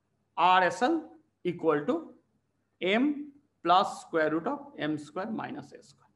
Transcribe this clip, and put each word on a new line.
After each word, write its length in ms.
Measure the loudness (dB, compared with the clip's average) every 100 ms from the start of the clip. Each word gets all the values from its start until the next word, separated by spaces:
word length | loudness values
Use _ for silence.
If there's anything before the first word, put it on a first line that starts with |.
| _ _ _ 0
R 260 | 4 6
S 200 | 4 2
L 280 | 0 0 -4 -20 _ _
equal 420 | -6 -2 2 2 0
to 240 | -2 -4 -20 _ _ _ _ _ -6
M 520 | 0 2 0 -2 -10 -18 _ _
plus 380 | 2 4 4 -6
square 280 | -4 0 0
root 160 | 0 -4
of 220 | -8 -10 -8
M 180 | -6 -6
square 360 | -8 -10 -8
minus 400 | -8 -8 -12 -14
A 100 | -20
square. 240 | -20 _ _